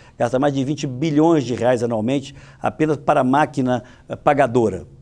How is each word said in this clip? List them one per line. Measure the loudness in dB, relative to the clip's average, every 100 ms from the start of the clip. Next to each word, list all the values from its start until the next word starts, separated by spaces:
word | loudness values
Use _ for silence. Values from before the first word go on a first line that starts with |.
| -20 -4
gasta | -2 0
mais | 0
de | 0
vinte | -4 -4 -6
bilhões | -4 -2 2 4 2
de | 0
reais | -2 0 0
anualmente | 0 -2 -2 -4 -6 -16 -20 -6
apenas | -6 -2 -2 0
para | 0 2
a |
máquina, | 2 2 0 0 -2 -2 -6 -20 -14
eh, | -2
pagadora, | 0 2 2 2 0 -2 -12 -8